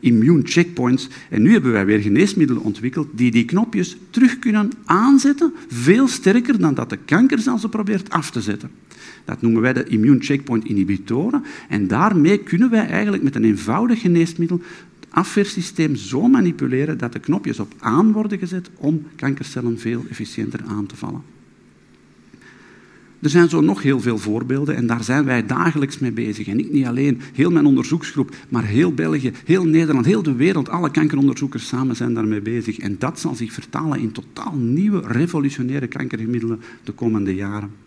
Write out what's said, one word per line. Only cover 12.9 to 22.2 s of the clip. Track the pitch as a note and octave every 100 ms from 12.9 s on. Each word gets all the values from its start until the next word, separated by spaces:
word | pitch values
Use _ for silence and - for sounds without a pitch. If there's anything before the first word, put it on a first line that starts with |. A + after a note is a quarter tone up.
| - G#3 G3
met | C#3
een | -
eenvoudig | A2 G2+ F#2+ C3+ A#3+ A3+
geneesmiddel | F3+ E3+ E3 E3 E3+ F3 - - - _
het | -
afweersysteem | - F#3+ - G3+ - F3 - D#3 B2+
zo | G2 B2+ A#3
manipuleren | C4 F#3 - C3+ B2+ D3+ D#3
dat | A#2+
de | A#2
knopjes | - F3+ - -
op | G#2+ -
aan | - B2 A3
worden | G#3+ A3 G3
gezet | F3+ F3+ F3+ -
om | C#3+ D#3 D3+ -
kankercellen | C3+ C#3 - - A#2 A2+
veel | A2+ A#2+ -
efficiënter | A#2 A2 - G#2 - A2
aan | G#2 G2+
te | -
vallen. | G#2 G#2 - - _ _ _ _ _ _ _ _